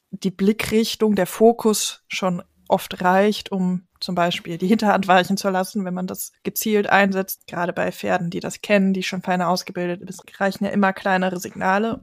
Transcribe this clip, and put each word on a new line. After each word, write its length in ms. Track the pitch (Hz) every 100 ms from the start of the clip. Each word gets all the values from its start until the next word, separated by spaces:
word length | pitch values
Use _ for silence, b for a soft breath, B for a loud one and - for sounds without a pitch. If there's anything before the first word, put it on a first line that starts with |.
| _
die 220 | 190 190
Blickrichtung, 840 | 185 196 220 - 214 226 - 220 196
der 120 | 180
Fokus 760 | - 226 233 226 208 - - -
schon 340 | - 185 175 - _ -
oft 360 | 190 - -
reicht, 480 | 180 190 208 208 -
um 320 | 196 180 180 - _
zum 160 | - 175
Beispiel 420 | 175 175 - 165
die 100 | 185
Hinterhand 400 | 220 208 190 190
weichen 300 | 185 180 196
zu 120 | 196
lassen, 360 | 185 185 214 180
wenn 80 |
man 140 | 180 185
das 240 | 196 - _
gezielt 480 | 196 - 220 208 202
einsetzt. 560 | 190 196 190 190 - -
Gerade 280 | - 175
bei 180 | 180 180
Pferden, 400 | - 202 180 170
die 80 | 185
das 220 | 170 -
kennen, 320 | - 202 190
die 100 | 190
schon 180 | - 190
feiner 280 | 190 180 170
ausgebildet 500 | 180 - 180 175 175
sind, 400 | 185 - - -
reichen 260 | 196 - 196
ja 60 |
immer 220 | 208 196
kleinere 460 | 190 202 185 185 180
Signale. 640 | 208 196 185 196 226 254